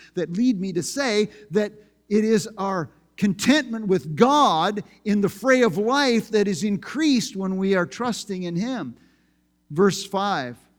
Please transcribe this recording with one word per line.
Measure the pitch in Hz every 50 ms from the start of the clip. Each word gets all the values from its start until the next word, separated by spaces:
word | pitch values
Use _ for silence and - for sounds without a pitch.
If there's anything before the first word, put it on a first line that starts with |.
| - - _
that | 180 170 160 170
lead | 190 247 262 233 180
me | 185 190 170
to | 180 151
say | - - 277 285 254 208 208 214 208 - - - -
that | 156 208 208 208 - - - _ _ _ _ -
it | 202 214 214
is | 220 226 208 160 220 - -
our | 190 196 190 180 156 - - _ _ _ _
contentment | - - 214 185 - - - 277 311 277 240 226 226 220 196
with | 185 180 - 160 156 139
God | 226 254 285 294 277 220 170 160 170 196 214 208 - - - _ _
in | 214 202 208
the | 196 180
fray | - - 214 262 262 254
of | 247 226 147 185
life | 208 226 262 285 285 262 233 226 214 -
that | 214 208 208 202
is | 196 139 196
increased | 214 202 180 - - - 254 320 311 269 233 147 - - 190
when | 190 190 190
we | 190 190 190 196
are | 185 175
trusting | 175 - - 240 247 208 - - - 196 185 180
in | 175 170 170
Him. | 208 247 262 233 156 123 113 - _ _ _ _ _ _ _ _ _ _ _ _ _ _
Verse | 147 156 202 196 175 - -
five, | - - 190 196 202 190 156 131 123 120 - _ _ _